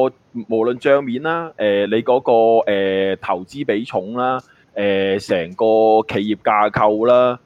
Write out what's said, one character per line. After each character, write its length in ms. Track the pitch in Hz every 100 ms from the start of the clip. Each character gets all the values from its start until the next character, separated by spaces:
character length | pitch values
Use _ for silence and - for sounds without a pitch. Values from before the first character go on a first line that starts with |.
| 131 - _ 120 107
無 160 | 113
論 160 | 113 123
帳 200 | 143 139
面 220 | 135 120
啦， 300 | 160 170 165 -
呃， 300 | 107 101 104
你 160 | 110
嗰 180 | 123 123
個， 120 | 131 113 113 113 104
呃， 460 | 101 98 95 98 95
投 240 | - 92
資 200 | 92 139 139
比 180 | 104
重 300 | 123 123 98
啦， 240 | 120 127 127 - _ _
呃， 440 | 101 101 98 98 98
成 180 | - 95 85
個 480 | 92 113 110 110 110 113
企 120 | 107 104
業 20 | 104
架 260 | 123 107 104
構 360 | 113 107 107 117
啦， 320 | 123 123 123